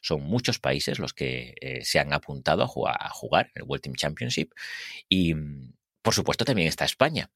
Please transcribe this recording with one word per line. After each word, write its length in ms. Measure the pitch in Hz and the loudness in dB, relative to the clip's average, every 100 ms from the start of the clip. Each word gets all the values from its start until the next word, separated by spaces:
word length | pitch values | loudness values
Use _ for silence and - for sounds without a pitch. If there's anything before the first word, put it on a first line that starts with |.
son 180 | - 78 | -2 -2
muchos 380 | 71 120 127 - | 2 0 2 0
países 400 | 67 69 - - | 0 0 0 -2
los 160 | 67 - | -4 -4
que, 400 | 65 64 62 - | -4 -4 -8 -12
eh, 220 | 65 90 | -10 -6
se 140 | - 156 | 0 2
han 160 | 139 | 2
apuntado 480 | 147 - 69 65 82 | 0 -2 -4 2 2
a 60 | 64 | 2
ju-, 200 | - - | 0 -2
a 220 | - - | -2 -4
jugar 380 | - - 80 - - | -8 2 2 2 -4
en 80 | |
el 40 | 64 | -6
World 140 | 69 | -6
Team 140 | - 65 | -6 -4
Championship 560 | 73 78 120 123 78 - - - - - - | -4 -2 -4 -2 -4 -6 -12 -12 -12 -8 0
y, 260 | 95 85 | 4 4
mm, 400 | 78 73 69 64 - _ _ | 2 -2 -10 -14 -20 _ _
por 100 | - | 0
supuesto, 320 | 104 85 - 117 | 2 2 0 2
también 220 | 113 80 | 4 2
está 180 | - 69 | 2 -2
España. 460 | - 143 147 - | 2 2 2 -6